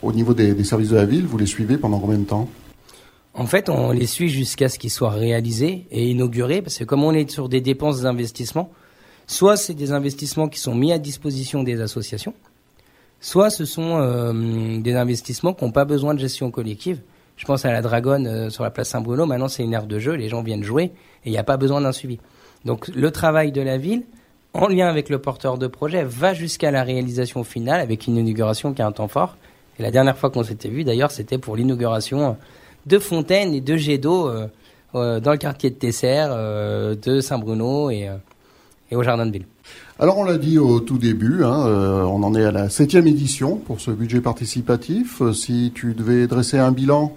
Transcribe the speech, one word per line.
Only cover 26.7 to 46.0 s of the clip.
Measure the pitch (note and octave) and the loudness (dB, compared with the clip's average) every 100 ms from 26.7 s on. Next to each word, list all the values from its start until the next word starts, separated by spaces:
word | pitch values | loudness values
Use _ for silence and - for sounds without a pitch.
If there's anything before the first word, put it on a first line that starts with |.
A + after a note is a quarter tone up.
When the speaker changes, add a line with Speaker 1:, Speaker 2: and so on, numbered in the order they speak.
Speaker 2:
la | C#3 | 0
réalisation | B2+ B2+ B2+ B2 B2 B2+ | 0 -2 -2 -2 -4 -4
finale | A#2 - A#2 E3 | -8 -6 -2 0
avec | C3+ A2 - | 0 -4 0
une | A#2 | 0
inauguration | A2+ G#2+ A2 A2 D3 | 2 0 0 0 -4
qui | C3 | -2
a | A2 | -2
un | |
temps | G#2 G#2+ | -2 -4
fort. | C#3+ F3+ - - _ _ - | 0 -2 -4 -20 _ _ -6
Et | |
la | A2 | 0
dernière | A#2+ C3+ C3 | 4 4 2
fois | C#3 | -2
qu'on | C3 | -2
s'était | A2 G#2+ G#2 | -4 -6 -8
vu, | B2 | -4
d'ailleurs, | D3 A#2 C#3+ | 0 0 0
c'était | - G#2+ C3 | -2 -6 -6
pour | A#2+ A2 | -4 -2
l'inauguration | B2+ B2 A#2+ A2+ - C3 D3 A2+ - - - - C#3+ | 0 0 0 -2 -2 0 0 -2 -10 -20 -20 -20 2
de | G3 | 2
fontaines | G3+ E3 C#3 F#3+ G3 | 2 -4 2 2 2
et | C#3+ | -2
de | C3 D#3+ | 0 0
jets | D3 C#3+ | 2 0
d'eau, | C#3 F3+ D#3 | 2 0 0
euh, | A2+ G#2+ - - _ _ | -4 -8 -12 -20 _ _
euh, | B2+ A#2+ A2+ | -4 -2 0
dans | A#2+ | 2
le | D3 | 0
quartier | D3 C#3 C3+ | 0 -2 -4
de | |
Tesser, | A#2+ A#2+ A2+ B2+ C#3+ D3+ | -2 -4 0 2 2 0
euh, | A#2+ A2 G#2+ G#2 G#2 G#2+ | -2 -4 -4 -2 -2 -2
de | G#2+ A#2 C3+ | -2 0 0
Saint-Bruno | C3+ C3 G#2+ A2 A#2 C#3 D3 | 2 -4 -2 -2 0 0 0
et, | G#2+ G2+ | -2 -6
euh, | G2 - _ _ _ _ _ _ | -8 -14 _ _ _ _ _ _
et | |
au | A#2+ | 0
Jardin | A#2+ A#2 A2+ | 2 2 0
de | |
Ville. | G2 F2+ _ - - - - | -4 -10 _ -20 -20 -20 2
Speaker 1:
Alors, | E3+ G3 | 4 4
on | |
l'a | F#3+ E3 | 2 2
dit | C#3+ D#3+ | 4 4
au | C3+ A#2 | 6 4
tout | A#2 C3 | 2 0
début, | A#2 G#2+ A2 F3 | 2 2 2 4
hein, | C3 C#3 B2+ | 4 4 4
euh, | G#2 G2 F#2+ | 4 4 2
on | F#2 G2+ | 2 2
en | G2+ A2 | 2 4
est | |
à | G#2+ | 4
la | G2+ G2+ | 2 -2
septième | - C#3+ F3+ E3 | 2 6 6 6
édition | D3 C#3 - C3+ G#3+ | 4 0 0 -2 -2
pour | - A2 | -6 -8
ce | - | -4
budget | G#2+ A2+ B2 | -4 0 0
participatif. | A#2+ A2+ A2+ B2+ A#2+ A#2+ - F#3 B3 - | 0 -2 -4 -6 0 0 0 -2 -2 0
Euh, | B2 | 0
si | A2 - A#2+ A#2+ | 0 -2 0 0
tu | A#2 A#2+ | -2 -4
devais | A2+ | -2